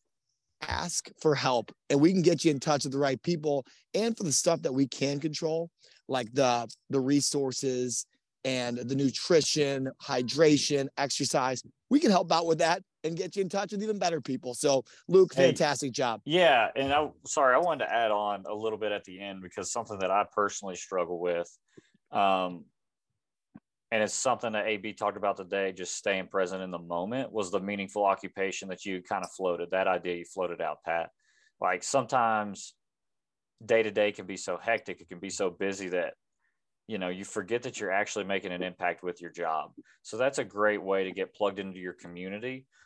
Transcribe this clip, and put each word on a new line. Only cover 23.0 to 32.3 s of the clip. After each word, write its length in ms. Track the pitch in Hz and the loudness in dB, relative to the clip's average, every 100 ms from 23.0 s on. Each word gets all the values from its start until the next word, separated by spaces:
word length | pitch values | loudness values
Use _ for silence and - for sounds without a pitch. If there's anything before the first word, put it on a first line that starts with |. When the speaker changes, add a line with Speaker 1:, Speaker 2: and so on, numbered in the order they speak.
| _ _ _ _ _ - _ _ _ | _ _ _ _ _ -20 _ _ _
Speaker 2:
and 100 | 110 | 0
it's 100 | 104 | 0
something 380 | - 135 117 117 | 0 0 0 -2
that 140 | 107 104 | -2 -2
A 80 | 104 | -2
B 160 | 101 | -6
talked 240 | 101 104 98 | -4 -4 -2
about 200 | 101 98 | -2 -2
today, 360 | 90 98 98 | -4 -2 -2
just 240 | 92 90 - | -4 -8 -6
staying 320 | - 95 92 | -2 -2 -2
present 340 | 98 90 95 | -2 -2 -4
in 80 | 92 | -8
the 80 | 87 | -10
moment, 540 | 85 87 95 123 120 | -6 -6 -4 -6 -6
was 180 | 110 95 | -6 -4
the 80 | 98 | -4
meaningful 460 | 95 101 95 107 | -4 -6 -6 0
occupation 640 | 101 95 92 - 95 92 98 | 2 0 -4 -6 -6 -6 -10
that 160 | 92 | -10
you 180 | 101 95 | -8 -8
kind 220 | 90 101 | -6 -6
of 80 | 90 | -6
floated, 380 | - 95 85 85 | -4 -4 -2 -2
that 160 | 92 95 | -2 0
idea 260 | 90 90 87 | 0 -2 -6
you 80 | |
floated 360 | 85 - 90 82 | -8 -6 -6 -4
out, 180 | 82 76 | -6 -6
Pat. 260 | - 82 - _ _ _ _ _ | -4 -4 -4 _ _ _ _ _
Like, 220 | 90 110 | -2 -2
sometimes 920 | - 139 123 131 117 | 0 -2 0 2 2